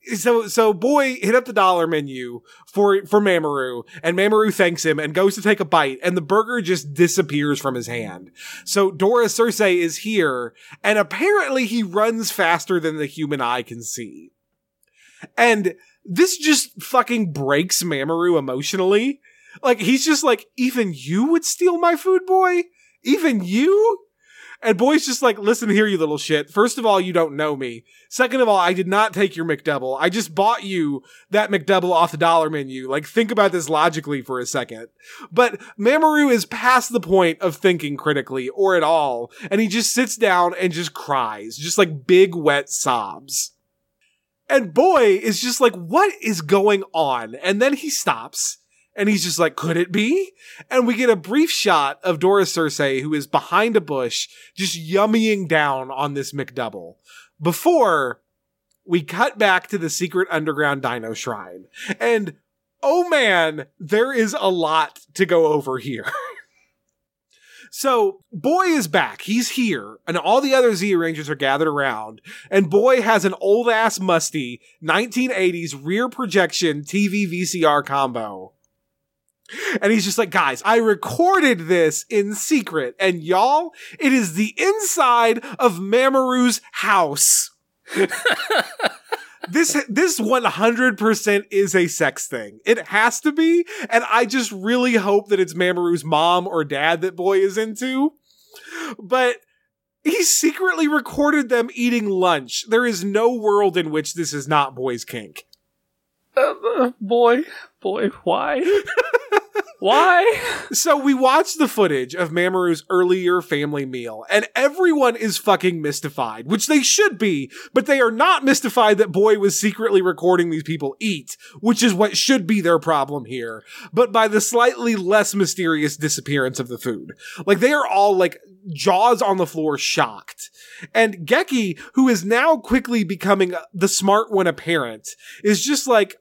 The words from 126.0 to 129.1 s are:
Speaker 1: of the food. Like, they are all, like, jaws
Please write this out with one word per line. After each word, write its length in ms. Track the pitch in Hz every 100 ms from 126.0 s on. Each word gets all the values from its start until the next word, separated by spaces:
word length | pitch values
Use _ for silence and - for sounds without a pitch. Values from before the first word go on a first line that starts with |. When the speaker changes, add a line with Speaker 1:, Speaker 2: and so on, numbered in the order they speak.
| 151 143 135 143 131 127
Speaker 1:
of 80 | 123
the 100 | 120
food. 340 | 127 107 65 - - - 175
Like, 140 | 196
they 120 | 247
are 140 | 294 240
all, 300 | 196 202 190
like, 220 | 180 - - 190 196
jaws 500 | 147 202 185 233